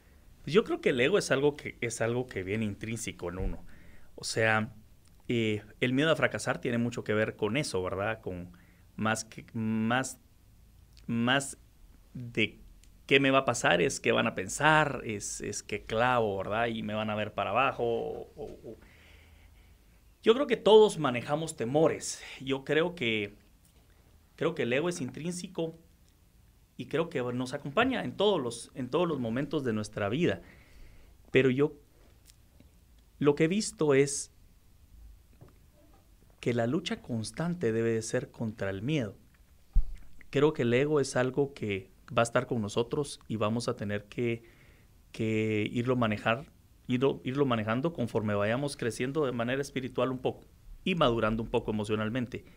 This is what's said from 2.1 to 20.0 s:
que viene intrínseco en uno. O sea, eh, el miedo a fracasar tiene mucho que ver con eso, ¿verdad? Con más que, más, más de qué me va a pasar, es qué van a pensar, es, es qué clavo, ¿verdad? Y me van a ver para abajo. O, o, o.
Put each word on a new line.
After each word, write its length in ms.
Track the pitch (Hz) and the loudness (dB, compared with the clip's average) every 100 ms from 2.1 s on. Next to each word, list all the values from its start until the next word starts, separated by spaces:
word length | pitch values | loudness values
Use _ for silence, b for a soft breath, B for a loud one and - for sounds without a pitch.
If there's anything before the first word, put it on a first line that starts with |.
| 120 127 | 0 -2
que 160 | - | -4
viene 220 | 92 110 | -2 -2
intrínseco 640 | 107 98 110 113 - - 85 | -2 -4 -6 -6 -8 -8 -6
en 100 | 92 | -4
uno. 260 | 95 85 - b b b b - | -2 -4 -8 b b b b -12
O 80 | |
sea, 500 | - - 110 110 110 - - - - - - | -6 0 2 2 0 -8 -20 -20 -20 -14 -2
eh, 340 | 120 110 110 - - | 0 0 -2 -6 -4
el 140 | 127 | 0
miedo 180 | 127 156 | 2 2
a 60 | 143 | 2
fracasar 440 | 120 104 - 131 | 0 -2 -4 -4
tiene 180 | 127 117 | -2 -2
mucho 260 | 120 120 | -2 -4
que 100 | - | -2
ver 220 | 107 110 - | 0 0 -2
con 200 | 104 120 | -2 -2
eso, 240 | - 92 | -2 -4
¿verdad? 360 | 90 92 104 110 | -4 -2 -4 -4
Con 400 | - 90 87 b b b b | -6 -8 -10 b b b b
más 300 | - 107 110 | -6 -2 -2
que, 220 | - - - | -6 -14 -10
más, 640 | 117 110 110 110 123 131 - - _ - - - - - - - | -6 -2 0 0 0 -2 -10 -20 _ -20 -20 -20 -20 -20 -16 -6
más 500 | 117 120 139 139 - - - - - - | -2 0 0 -2 -10 -20 -20 -20 -20 -18
de 480 | - 120 117 107 - - - - - - | -14 -6 0 0 -2 -20 -20 -20 -10 4
qué 140 | 139 | 4
me 100 | 135 | 6
va 80 | 135 | 4
a 60 | 135 | 4
pasar, 340 | 120 143 175 | 2 2 4
es 200 | 147 - | 2 0
qué 120 | 117 | 0
van 140 | 117 117 | 2 2
a 80 | |
pensar, 680 | 113 95 - 147 156 147 - | -2 -6 0 4 4 4 -2
es, 360 | 120 104 - - | -6 -8 -8 -8
es 220 | 104 104 | -8 -8
qué 220 | - 104 | -8 -8
clavo, 520 | - 110 123 123 110 98 | -4 0 2 2 2 -2
¿verdad? 300 | 92 107 120 | -2 -2 -2
Y 160 | 113 | -4
me 100 | 107 | -6
van 160 | 107 107 | -4 -4
a 60 | |
ver 180 | 107 104 | -4 -4
para 180 | - 98 | -4 -2
abajo. 320 | 110 135 120 | 2 0 0
O, 480 | 120 117 113 117 113 - | -2 -2 -4 -8 -12 -14
o, 80 | 101 - | -14 -14
o. 120 | 120 110 b b b b b b b b b b b b | -16 -18 b b b b b b b b b b b b